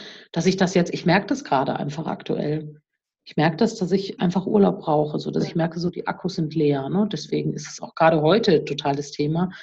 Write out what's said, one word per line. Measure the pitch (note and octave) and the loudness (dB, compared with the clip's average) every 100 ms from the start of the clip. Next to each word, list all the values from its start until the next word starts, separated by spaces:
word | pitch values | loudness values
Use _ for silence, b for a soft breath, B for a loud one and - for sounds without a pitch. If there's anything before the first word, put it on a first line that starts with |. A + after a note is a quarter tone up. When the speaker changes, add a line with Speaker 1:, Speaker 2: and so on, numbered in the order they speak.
| B B B | B B B
Speaker 1:
dass | F3 F3 | 0 2
ich | F#3 | 2
das | F#3 | 2
jetzt, | F#3 F3 | 2 2
ich | - | 0
merk | F3+ G3 - | 2 2 2
das | C#4 | -6
grade | - C3+ C3+ - | 0 0 0 -2
einfach | D3 D3+ D3+ | -4 -6 -6
aktuell. | - - - D3+ D#3 D3+ D3 _ _ _ _ - | -6 -4 -4 -2 -4 -6 -16 _ _ _ _ -8
Ich | - | 0
merk | D#3 D#3+ | 0 2
das, | A3+ - | 0 0
dass | F3 | 0
ich | G3 - - | 0 -2 -2
einfach | F3+ F#3 - | 0 0 2
Urlaub | G#3+ G3 - | 4 4 2
brauche, | - D3+ D3 D3+ | 0 2 2 -2
so | - | -4
dass | - - | -2 -2
ich | |
Speaker 2:
Mhm. | E3+ | 0
Speaker 1:
merke, | E3 F3 | -2 -2
so | F3 | -4
die | - - | -4 -8
Akkus | E3+ F3+ F3 | -6 -6 -4
sind | D#3 | -2
leer, | D#3 D3 C#3 C#3 | 2 2 2 0
ne? | F3 G#3+ | 0 0
Deswegen | D#3+ - D3 D3+ | -2 -4 -4 -2
ist | D3+ - | -4 -8
es | - | -14
auch | - - | -10 2
grade | E3 D#3+ | 4 4
heute | D3+ G3+ A3+ D3+ | 4 4 4 2
totales | - C#3 D3 C#3 C#3+ | 2 -4 -2 -4 -4
Thema, | - D3 D#3+ F3+ B | -4 -2 0 -2 B